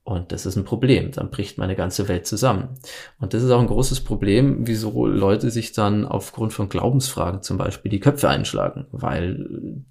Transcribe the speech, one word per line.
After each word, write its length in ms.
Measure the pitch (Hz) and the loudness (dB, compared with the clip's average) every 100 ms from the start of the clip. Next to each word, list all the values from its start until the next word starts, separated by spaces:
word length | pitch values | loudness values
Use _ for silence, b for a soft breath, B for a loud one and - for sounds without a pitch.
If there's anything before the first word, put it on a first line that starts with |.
Und 300 | - 90 87 | -6 -6 -4
das 140 | - 92 | -6 -2
ist 100 | 98 | -2
ein 80 | |
Problem, 480 | 95 - 131 101 - | -2 2 4 4 2
dann 180 | - - | -4 -6
bricht 280 | - 101 - | -6 -8 -4
meine 180 | 95 95 | -2 -2
ganze 320 | 90 - 95 | -2 -2 0
Welt 180 | 87 - | -2 -2
zusammen. 440 | 101 127 98 - - B B B - | 0 2 2 -2 -10 B B B -8
Und 160 | - | -2
das 80 | 113 | 2
ist 80 | 127 | 4
auch 100 | 123 | 4
ein 60 | 117 | 4
großes 340 | 120 - 135 | 4 2 0
Problem, 640 | - 104 98 107 139 - 117 | -2 0 4 4 4 2 -2
wieso 400 | 110 107 123 117 | -2 -2 0 2
Leute 440 | 101 98 104 123 | 4 4 4 2
sich 220 | 113 113 | -2 -4
dann 340 | - 104 104 104 | 0 2 2 0
aufgrund 460 | - - - 110 | -4 -6 -4 -4
von 160 | - 98 | -2 -4
Glaubensfragen 720 | - 117 135 - - 85 95 | 0 2 2 2 -2 -2 -4
zum 160 | - 92 | -4 -2
Beispiel 320 | 90 - 95 | -4 -4 -2
die 100 | 101 | 2
Köpfe 280 | - - 67 | 4 4 4
einschlagen, 580 | 69 - 50 50 - - | 2 0 -2 -2 -4 -10
weil 920 | - - - 90 - - - - 135 - | -6 -4 -2 -2 -4 -8 -10 -10 -10 -6